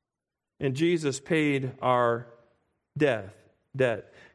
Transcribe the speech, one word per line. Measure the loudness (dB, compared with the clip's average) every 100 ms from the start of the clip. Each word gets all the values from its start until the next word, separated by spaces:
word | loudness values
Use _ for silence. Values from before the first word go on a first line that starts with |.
| _ _ _ _ _ -6
And | -4
Jesus | 0 0 2 -2 -4
paid | -2 0 2 0 -4 -4
our | 0 2 2 0 -6 -20 _ _ _ _ _ 0
death, | 0 0 -6 -18 _ _ _
debt. | -2 0 0 -8 -20 -10